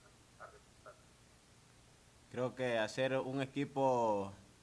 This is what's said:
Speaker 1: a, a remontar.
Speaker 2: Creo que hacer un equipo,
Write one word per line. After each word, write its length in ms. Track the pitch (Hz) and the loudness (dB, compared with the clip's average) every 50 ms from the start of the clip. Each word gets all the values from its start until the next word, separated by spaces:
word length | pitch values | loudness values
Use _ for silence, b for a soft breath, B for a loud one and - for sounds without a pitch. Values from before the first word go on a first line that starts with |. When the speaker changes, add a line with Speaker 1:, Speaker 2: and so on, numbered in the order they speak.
| - - - - - - - - | -20 -20 -20 -20 -20 -20 -20 -20
Speaker 1:
a, 40 | - | -20
a 20 | - | -20
remontar. 440 | 104 104 - - - - - 104 98 - - - - - - - - - - - - - - - - - - - - - - - - - - - | -20 -20 -20 -20 -20 -20 -20 -20 -20 -20 -20 -20 -20 -20 -20 -20 -20 -20 -20 -20 -20 -20 -20 -20 -20 -20 -20 -20 -20 -20 -20 -20 -20 -20 -18 -10
Speaker 2:
Creo 240 | - 117 127 123 104 | -4 -4 -4 -2 -2
que 240 | - 127 123 117 113 | -2 -2 0 2 2
hacer 380 | 107 107 - - 131 131 131 131 | 0 0 0 0 0 2 0 0
un 220 | - 131 131 139 | -2 -2 -2 -4
equipo, 920 | 135 135 - 143 143 139 - 139 135 131 127 120 117 110 104 101 98 98 95 - - - - - | -4 -2 -2 -4 -4 -2 0 2 4 4 4 4 4 4 2 2 -2 -4 -8 -14 -20 -20 -20 -20